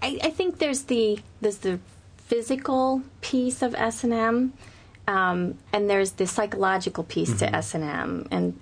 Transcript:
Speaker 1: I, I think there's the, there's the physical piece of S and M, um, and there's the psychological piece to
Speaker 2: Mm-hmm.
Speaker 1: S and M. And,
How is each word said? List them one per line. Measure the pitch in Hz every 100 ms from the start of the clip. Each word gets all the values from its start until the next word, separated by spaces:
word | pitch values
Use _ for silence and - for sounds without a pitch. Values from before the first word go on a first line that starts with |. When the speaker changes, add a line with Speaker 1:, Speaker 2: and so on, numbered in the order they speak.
Speaker 1:
I, | 240 269
I | 320
think | 311 370 349
there's | 302 269
the, | - 240 214 208 - -
there's | 214 202
the | 196 180 - - - -
physical | - 233 226 269 285 262 262 262 269 -
piece | - 254 247 254
of | 247
S | - 226 226
and | 240
M, | 233 226 240 254 - - - - - -
um, | 190 185 180 175 - -
and | 208 202
there's | 196 190
the | - 185
psychological | - 214 202 190 190 185 180
piece | 165 - 165 107
to | -
Speaker 2:
Mm-hmm. |
Speaker 1:
S | 160 160
and | 165
M. | 151 110 - - -
And, | 185 175 175